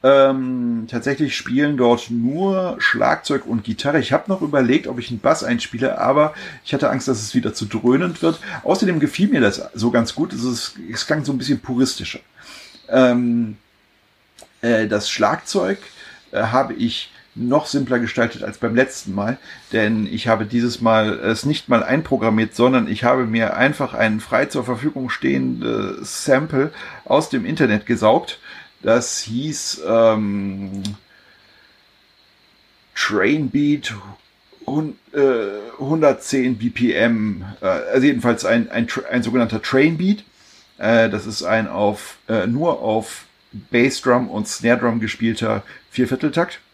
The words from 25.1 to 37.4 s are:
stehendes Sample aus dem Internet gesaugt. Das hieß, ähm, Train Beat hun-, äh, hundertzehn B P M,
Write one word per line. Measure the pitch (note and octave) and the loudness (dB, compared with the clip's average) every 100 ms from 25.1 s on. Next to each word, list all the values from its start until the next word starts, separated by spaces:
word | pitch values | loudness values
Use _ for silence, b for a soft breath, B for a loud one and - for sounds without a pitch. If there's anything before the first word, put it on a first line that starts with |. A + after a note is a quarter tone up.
stehendes | - C3+ C3+ B1+ B2 A#2+ A#2 G1+ - - - | -2 0 0 -2 -2 -2 -2 -4 -8 -10 -6
Sample | - C3 D#3 C3+ D3+ B B B | 2 2 2 0 0 B B B
aus | - C#3+ D#3+ | 0 2 2
dem | C3+ | -4
Internet | G#2 D#3 C3 G#2 - | -4 0 2 2 0
gesaugt. | A#2+ G#2+ A#2+ - - B B B _ | 2 4 4 0 -14 B B B _
Das | - A2+ A#2+ - | 0 2 0 -8
hieß, | - A#2 D3+ D3 - - D#2+ | -6 -6 -4 -6 -8 -6 0
ähm, | A2+ A2+ A2 G#2 G2+ G2 G2 G2 G2 G2 G2+ b b b b b b b b b _ _ _ _ _ _ _ _ _ _ - | 4 4 4 -2 -4 -6 -8 -8 -8 -8 -10 b b b b b b b b b _ _ _ _ _ _ _ _ _ _ -6
Train | - G#2 G2+ D3 C3+ | -2 2 2 2 0
Beat | C#3+ D3 D3 - G#2+ G2 G#2 _ _ _ _ - | 0 0 0 -4 -12 -16 -20 _ _ _ _ -6
hun-, | C#3+ D#3 - _ | -4 -4 -10 _
äh, | D3 C#3 A#2+ G2+ G2+ A2 - | 2 2 2 -2 -6 -12 -10
hundertzehn | C#3 D#3+ D3+ C3 - C#3 B2+ A2+ | -2 2 2 2 -2 0 0 0
B | A#2 | -4
P | - A#2+ | 0 0
M, | E2+ A#2 A2+ G#2+ F2+ | 4 2 2 -2 -4